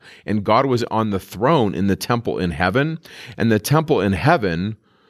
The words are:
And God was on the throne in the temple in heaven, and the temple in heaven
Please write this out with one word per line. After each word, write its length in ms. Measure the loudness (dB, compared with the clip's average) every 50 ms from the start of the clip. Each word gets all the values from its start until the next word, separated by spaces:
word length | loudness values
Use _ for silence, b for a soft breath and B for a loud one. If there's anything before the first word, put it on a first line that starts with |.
| B B B B B
And 200 | -4 -4 -2 0
God 220 | 2 2 2 2
was 180 | 2 0 0 -2
on 260 | -2 -2 -2 -2 -2
the 80 | -2 -4
throne 560 | -6 -8 -8 -2 0 2 2 2 2 0 0
in 140 | 0 0 0
the 80 | 0
temple 420 | 0 0 -4 -4 -2 -2 -4 -4 -2
in 140 | -2 -4 -2
heaven, 460 | 0 -2 0 2 0 0 0 -4 -8 B B B B B B -8
and 140 | B 0 2
the 80 | 2 2
temple 420 | 2 2 2 2 4 2 2 2
in 120 | 2 2 0
heaven 640 | 0 2 2 2 2 2 -2 -2 -2 -4 -6 -6 -10 b b b b b b